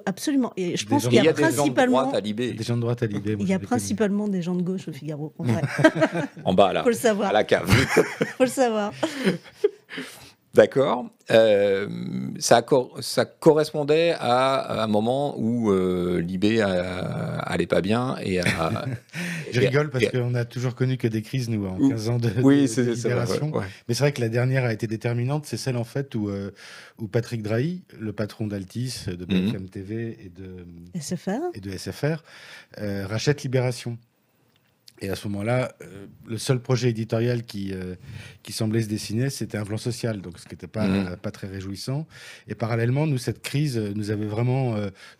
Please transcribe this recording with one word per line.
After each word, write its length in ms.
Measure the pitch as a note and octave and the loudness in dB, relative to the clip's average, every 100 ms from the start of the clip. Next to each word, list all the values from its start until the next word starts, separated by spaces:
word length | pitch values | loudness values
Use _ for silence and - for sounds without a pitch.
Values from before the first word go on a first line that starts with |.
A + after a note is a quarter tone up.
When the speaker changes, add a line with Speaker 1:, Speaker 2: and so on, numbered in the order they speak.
| G3 | -2
Speaker 1:
absolument. 480 | F#3 - C#4 A#3 - | -4 0 2 2 -2
Et 220 | F3 F3+ | -2 -2
je 80 | - | 2
Speaker 2:
Des 40 | |
Speaker 1:
pense 140 | C#4+ | 2
Speaker 2:
gens 60 | A#2 | 6
Speaker 1:
qu'il 80 | - | 6
y 20 | |
a 40 | |
Speaker 3:
Il 20 | - | 6
y 20 | |
a 60 | |
des 80 | - | 6
gens 80 | - | 4
de 60 | - | 4
Speaker 1:
principalement 460 | C#3+ - B3+ B3 | 2 4 4 4
Speaker 3:
droite 120 | B3+ A2 | 2 0
à 60 | |
Libé. 320 | G#2 G#2+ B2 | -2 -2 -2
Speaker 2:
Des 100 | G#2 | -2
gens 140 | A2+ A#2+ | 0 0
de 40 | |
droite 220 | A#2 A#2+ | 0 0
à 20 | A2+ | 0
Libé, 300 | G2+ G2+ G#2 | -2 -2 -2
moi, 80 | F3+ | 0
Speaker 1:
il 40 | |
y 20 | |
a 60 | F#3+ | 0
Speaker 2:
je 20 | |
les 80 | G2 | 0
connais. 0 | |
Speaker 1:
principalement 600 | B3 - G#3 G#3 G3+ G#3 | -2 0 0 0 0 0
des 120 | F#3 | -2
gens 140 | E3+ F3+ | -2 -2
de 60 | |
gauche 260 | F3 F#3 - | -2 -4 -6
au 60 | |
Figaro, 400 | C#3 D3+ D3 D3+ - | -10 -8 -8 -8 -4
en 60 | |
vrai. 180 | B2 D#3+ | -2 0
Speaker 3:
<laughs> 840 | C#3+ - G#3+ - D#4 F3 C#4 - - | -2 -2 -4 -2 -2 -2 -6 -6 0
En 80 | |
bas, 180 | F#3 F#2+ | 4 4
là. 120 | E2+ | 4
Speaker 1:
Faut 60 | A#3+ | 0
le 60 | A3+ | 2
savoir. 360 | A#3 G3+ G3 | 0 2 2
Speaker 3:
À 20 | |
la 100 | G#2+ | 2
cave. 260 | - F#2 E2+ | 4 2 4
Speaker 1:
<laughs> 680 | A2+ C3+ - - - - - | 2 4 2 2 0 -4 0
Faut 80 | B3+ | 0
le 40 | |
savoir. 440 | - A#3+ G#3+ G#3 - D#4+ C#4+ G#3+ F3 - - G4+ - - - - - - _ _ | 2 2 2 -2 -4 -6 -2 0 -2 -6 -2 -2 -2 -16 -12 -12 -16 -20 _ _
Speaker 3:
D'accord. 540 | A#2+ G#2 C#3 D3 B3 A#3+ _ - | 6 6 6 2 0 -6 _ 4
Euh, 580 | A2+ A2+ G2+ G2+ G2 G#2 A#1+ B1+ B1+ C2 - | 6 8 6 4 2 -2 -6 -6 -6 -6 -2
ça 240 | - A#2+ | 4 6
cor-, 340 | - C#3 B2+ - | 6 2 2 -6
ça 240 | - - A2+ | -6 -2 -2
correspondait 840 | - E3 D3+ D3+ D3+ C#3+ D#3 E3+ - | 4 6 6 4 0 2 2 2 0
à, 380 | A#2+ B2 C3+ C3+ | 2 4 4 2
à 260 | - A2 | 0 -2
un 40 | A2 | 2
moment 480 | G#2 A2+ C3+ C#3+ A#2 | 2 2 0 0 -2
où, 320 | A2 A#2+ A2 | 0 2 4
euh, 500 | F#2+ F#2 F2+ F2 F2 | 4 4 2 0 0
Libé 400 | E2+ F#2 G#2 A2+ | -2 0 2 4
a-, 800 | G2+ F2+ F2+ F2+ - - E2 E2 | 2 2 0 -4 -4 -4 -4 -4
allait 260 | - F2+ F2 | -2 0 2
pas 160 | F2 | 2
bien 360 | F#2 A#2 B2+ - | 2 2 0 -4
et 180 | G2+ F2+ | -2 0
a 460 | F2 F#2 D#2+ A2+ C3 A#2+ - D#3+ | 0 0 0 -2 -4 -8 -10 -10
Speaker 2:
<laughs> 360 | F3 E3+ C#3+ | -8 -8 -2
Je 100 | A2+ | 2
Speaker 3:
et 40 | - | 2
a 40 | |
Speaker 2:
rigole 200 | C#3 D3+ | 2 0
parce 140 | B2+ | 0
Speaker 3:
et 40 | - | 0
a 40 | |
Speaker 2:
qu'on 240 | B2+ B2 B2 | 0 0 -2
a 100 | A#2 | -2
toujours 300 | B2 B2+ A#2+ | -4 -4 0
connu 220 | B2+ B2+ | 0 2
que 100 | A2+ | 0
des 160 | A2 | -2
crises, 260 | G#2+ C3+ A#2 | -4 -4 -2
nous, 160 | A2 F#2+ | -2 -2
en 140 | F#2 | 2
Speaker 3:
Ou-, 100 | C#3 | 2
Speaker 2:
quinze 180 | A2+ G#2+ | 2 0
ans 100 | A#2+ | 0
de, 100 | A#2 G#2 | 0 4
Speaker 3:
oui, 200 | C3 C#3+ | 6 6
Speaker 2:
de, 40 | C3+ | 4
Speaker 3:
c'est, 180 | C3 A#2+ | 2 0
Speaker 2:
de 80 | |
Speaker 3:
c'est 160 | A#2 A#2 | 0 0
vrai, 120 | - | 0
Speaker 2:
libération. 280 | - - D3+ | 0 0 -2
Speaker 3:
ouais, 80 | B2 | -2
ouais. 60 | G2 - - | -4 -8 -4
Speaker 2:
Mais 80 | A#2+ | 0
c'est 80 | |
vrai 80 | C#3+ | 2
que 80 | C#3+ | 2
la 80 | A2+ | 0
dernière 340 | A#2+ B2+ C3 B2 | 2 2 2 0
a 80 | |
été 120 | G#2+ A2 | -2 -4
déterminante, 600 | A2 A#2+ A#2+ B2 D3+ D3 | -2 -2 0 0 -2 -4
c'est 100 | A2+ | -6
celle, 200 | C#3 A#2+ | -2 -2
en 60 | |
fait, 300 | A2+ C#3+ C#3 | -2 -4 -4
où, 160 | A2 G#2 | -4 -2
euh, 220 | G2 G2 - - - - - | -4 -8 -12 -20 -20 -18 -12
où 80 | G#2+ | -2
Patrick 340 | A#2+ A#2 A#2+ | -2 -2 -4
Drahi, 400 | G#2 A2+ D#3+ F3+ - - | -2 0 0 -4 -10 -10
le 140 | G#2+ | -8
patron 320 | G#2 G#2 - G#2+ | -4 -6 -4 -6
d'Altis, 600 | G2+ F#2 A#2 B2+ A#2+ F#2+ | -6 -6 -6 -6 -6 -8
de 180 | F2 F2+ | -6 0
Speaker 3:
Mhm. 0 | |
Speaker 2:
B 240 | F#2 F#2+ | 0 0
F 60 | G#2+ | -2
M 140 | F#2 | -8
T 120 | G2+ | -12
V 360 | F#2+ A2+ A2+ A2 | -8 -6 -6 -10
et 60 | F#2+ | -16
de, 380 | F2 F#2 F#2 F2 E2+ F2 | -16 -16 -14 -16 -18 -12
Speaker 1:
S 220 | F3 - F3+ | -10 -6 -6
F 140 | G3 | -4
R 100 | A3+ F4+ A#2 | -4 -4 -8
Speaker 2:
et 60 | |
de 100 | G2 | -8
S 180 | F#2 G2 | -8 -8
F 140 | - | -4
R, 200 | C#3+ D#3+ - - - - - - | -2 -2 -8 -20 -20 -20 -18 -10
euh, 280 | G#2 G2 G2 | -6 -6 -4
rachète 340 | A2 C#3+ C#3+ | -2 0 0
Libération. 560 | C3+ B2+ B2 A#2+ A#2+ A#2 _ _ _ _ _ _ _ _ - - | 0 0 0 -2 -6 -10 _ _ _ _ _ _ _ _ -20 -10
Et 80 | G2 | -6
à 60 | F#2 | -4
ce 120 | G#2 | -4
moment-là, 480 | G2+ G#2+ B2+ B2+ - | -4 0 0 -2 -6
euh, 240 | - G2 G2 - - | -18 -16 -18 -16 -10
le 100 | A2 | -6
seul 240 | - B2+ | 0 0
projet 300 | B2 B2 B2 | 0 0 2
éditorial 520 | A2 A2+ A2+ A#2+ A#2+ | 0 -2 0 0 0
qui, 300 | A2+ G2+ G2 | -4 -8 -6
euh, 220 | F#2+ F#2 F2+ - - - - | -6 -8 -10 -14 -16 -16 -18
qui 120 | - | -10
semblait 300 | - A2 A#2 | -4 0 0
se 40 | G#2+ | 0
dessiner, 420 | G#2+ - A2 C3+ | -4 -2 -2 -2
c'était 280 | - A2 G#2 | -2 -6 -6
un 80 | F#2+ | -4
plan 100 | G#2+ | -4
social, 460 | B2 A#2+ A#2 G#2 | -4 -4 -4 -4
donc 160 | F2+ E2 | -8 -14
ce 80 | - | -16
qui 80 | |
n'était 140 | F2 - | -14 -8
pas, 200 | A2 G2+ | -2 2
Speaker 3:
Mhm. 200 | G2 F#2 | 2 0
Speaker 2:
euh, 80 | F2+ | -4
pas 140 | G#2 | -8
très 160 | - G2+ | -8 -10
réjouissant. 600 | G2 F#2+ F#2+ - C#3+ D#3+ - - - - | -8 -8 -8 -6 -6 -6 -14 -20 -18 -12
Et 80 | - | -6
parallèlement, 500 | A2+ A#2 A#2 C3+ D#3+ | -2 0 2 2 2
nous, 120 | C3 | 0
cette 240 | A#2+ - | -2 -6
crise, 360 | - C#3 D3+ A#2 | -4 -2 0 0
euh, 140 | G#2 G#2 | -2 -2
nous 160 | G#2 | -2
avait 160 | G#2 G#2+ | -2 -2
vraiment, 480 | G#2 B2 C3 B2+ G#2+ | 0 2 2 0 -2
euh, 160 | G2+ - - | -4 -8 -20